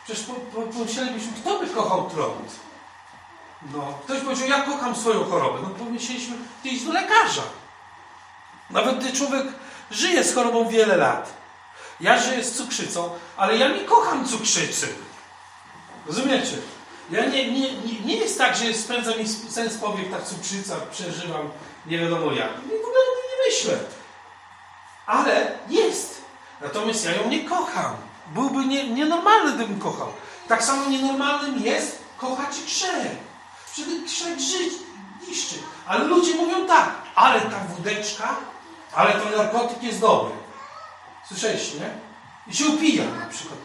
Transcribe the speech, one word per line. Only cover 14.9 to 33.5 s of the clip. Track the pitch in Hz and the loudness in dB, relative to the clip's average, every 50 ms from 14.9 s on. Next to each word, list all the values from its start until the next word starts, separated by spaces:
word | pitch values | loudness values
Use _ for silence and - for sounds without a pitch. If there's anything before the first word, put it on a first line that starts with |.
| 104 101 101 - - - - - - - - - - - - - - - - - - - - | -6 -8 -12 -16 -18 -20 -20 -20 -20 -20 -20 -20 -20 -20 -20 -20 -20 -20 -20 -20 -20 -16 -10
Rozumiecie? | 151 151 226 262 269 - - - - - - - - - - - - - - - - | -6 -4 0 2 4 4 2 2 -2 -4 -6 -8 -10 -14 -18 -18 -20 -20 -20 -10 -2
Ja | 165 214 254 | 0 2 2
nie, | 269 254 269 262 226 | 2 2 0 0 2
nie, | 247 269 269 262 | 2 0 0 0
nie, | - 202 214 233 226 202 | -2 -4 -6 -6 -6 -4
nie | 202 277 403 | -2 -2 0
jest | 453 453 427 - - | 0 0 0 2 4
tak, | 262 - - | 4 4 4
że | - 233 226 220 | 2 0 0 0
spędza | 220 - - 240 240 220 226 220 | -2 -2 -2 -4 -2 0 -2 -2
mi | 226 220 214 | 0 -2 -2
sens | - - - - - 233 233 214 - | -4 -4 -8 -8 -4 -4 -2 -2 -4
powiek | - 220 208 190 190 185 185 | -2 -4 -2 -2 -2 -4 -4
ta | 185 175 | -6 -6
cukrzyca, | - - 185 160 - - 190 196 196 190 165 151 156 - | -6 -8 -8 -8 -6 -6 -6 -6 -6 -6 -6 -6 -8 -8
przeżywam | - - 185 165 160 160 175 165 160 156 151 147 - - - - - - - | -8 -8 -8 -6 -6 -6 -6 -6 -4 -4 -6 -6 -10 -12 -16 -18 -18 -18 -8
nie | 160 170 170 | -4 -2 0
wiadomo | 170 170 170 160 156 147 | 2 2 2 2 0 0
jak. | 135 123 - - | 0 0 -2 -4
W | - - - | -6 -8 -6
ogóle | - 440 440 | -4 -4 -4
o | 453 480 494 523 523 508 494 | -2 4 6 6 6 6 2
tym | - - - | 0 -2 -4
nie | - - 523 - | 0 2 2 2
myślę. | - - - - - - - - - - - - - - - - - - - - - - - - - - - - - - - | 2 2 0 0 -2 -2 -4 -8 -12 -16 -18 -20 -20 -20 -20 -20 -20 -20 -20 -20 -20 -20 -20 -20 -20 -20 -20 -20 -20 -14 -2
Ale | - - - - - - - - - - - - - | 2 2 4 4 6 4 4 4 0 -4 -8 -6 2
jest. | 302 427 440 - - - - - - - - - - - - - - - | 4 6 6 6 2 -2 -6 -8 -10 -14 -16 -18 -20 -20 -20 -20 -16 -10
Natomiast | 147 131 - 208 214 220 226 - 175 | -10 -6 -4 -2 0 0 0 0 0
ja | 170 | 0
ją | 175 202 220 233 | 0 0 0 2
nie | 294 320 - | 0 0 0
kocham. | - 349 359 - - - 180 - - - - - - - - - | 0 0 0 0 0 -2 -2 -2 -2 -4 -6 -12 -16 -18 -20 -16
Byłby | 165 151 190 269 269 277 269 247 | -6 -2 0 0 2 2 2 2
nie, | 262 277 277 269 233 | 2 2 0 0 0
nienormalny, | 226 262 302 311 339 349 359 403 440 427 349 285 | 0 2 2 4 2 4 6 8 8 8 8 4
gdybym | 233 220 226 202 202 196 | 2 0 -2 -2 -4 -4
kochał. | - - - - 135 - - - - - - - - - | -4 -4 -4 -4 -6 -8 -8 -12 -14 -16 -16 -16 2 2
Tak | 233 226 - | 2 2 4
samo | 262 269 277 277 277 | 2 2 0 2 0
nienormalnym | 269 262 269 269 269 269 277 285 294 285 285 277 262 208 | 0 2 2 0 0 0 0 0 0 0 -2 -4 -4 -2
jest | 208 247 226 - - - - - - - - - | 0 0 0 0 -2 -4 -8 -12 -16 -18 -12 -8
kochać | 254 262 262 - - - - - - | -6 -6 -4 -4 -4 -6 -6 -8 -6
grzech. | - - - 370 370 349 - - 165 - - - - - - - - | -4 -4 -2 -2 -2 -2 -2 -4 -4 -6 -8 -14 -16 -20 -20 -20 -20